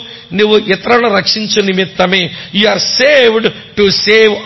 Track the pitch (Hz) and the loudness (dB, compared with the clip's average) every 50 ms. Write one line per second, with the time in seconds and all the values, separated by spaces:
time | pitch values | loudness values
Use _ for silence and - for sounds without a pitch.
0 | - - - - - - 165 190 208 214 214 208 208 - 190 185 - 226 240 240 | -4 -10 -18 -20 -16 -8 -2 0 2 2 2 2 2 0 -4 -2 0 0 0 2
1 | 240 233 202 196 185 - - 214 214 208 208 214 202 196 190 185 190 180 - - | 2 2 0 0 0 -2 -4 -4 -4 -4 -2 0 0 0 0 -2 -2 -4 -2 -2
2 | 185 180 185 190 175 160 - - - - - 196 208 214 202 185 - - 175 - | -2 0 0 -2 -2 -4 -8 -12 -14 -6 -2 0 0 0 0 -2 -2 -4 -2 0
3 | 247 285 302 277 247 233 220 220 220 208 - - - - - - 208 196 190 - | 2 2 4 4 4 4 2 2 0 -2 -4 -6 -16 -10 -2 0 0 2 2 0
4 | - 202 214 220 220 220 208 208 - | 0 2 4 4 4 2 2 -2 -2